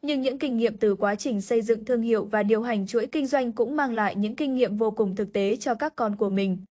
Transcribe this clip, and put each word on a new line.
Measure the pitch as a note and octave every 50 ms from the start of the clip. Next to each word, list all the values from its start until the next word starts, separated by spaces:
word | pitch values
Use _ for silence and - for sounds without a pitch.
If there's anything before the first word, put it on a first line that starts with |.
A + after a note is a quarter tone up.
nhưng | - D4 D4+ C#4
những | B3+ C4+ B3+ C#4
kinh | D#4 C#4+ B3 A3+
nghiệm | A#3 A3+ A3 G#3
từ | - G#3+ G3+
quá | G3 G#3 G3+ G3+
trình | G#3+ - D4 A#3 G3+
xây | F#3+ - B3 A3+
dựng | G#3+ A3+ A#3 G#3+ G#3+
thương | A3+ B3+ A#3
hiệu | A3+ A#3 A3+ G#3+ - G3+
và | G#3+ G#3+ G#3
điều | G#3 A3 G#3+
hành | A3+ A#3+ A#3 G#3 G3 F#3+
chuỗi | - A#3 A3 -
kinh | - D#4 C#4 C4
doanh | C#4 C#4 C4 A#3+
cũng | A3 - A#3 A3 C#4+
mang | D4+ C#4+ C4 A#3
lại | A3 G#3 G3 -
những | G3 G3+ G#3+ A#3
kinh | - D#4 C#4 C4
nghiệm | B3+ B3+ G3 G3+ G#3
vô | A3+ A3
cùng | G#3+ G#3+ A3 G3 F#3
thực | G3+ G#3 F#3+ -
tế | G3+ G3 G3 G#3+
cho | - - C#4+ A#3+
các | A3 D4 D#4 _
con | - A#3+ G#3+ G#3
của | G3+ A3 G3+
mình. | F#3+ G3 G3 G3 F#3 F3 - - _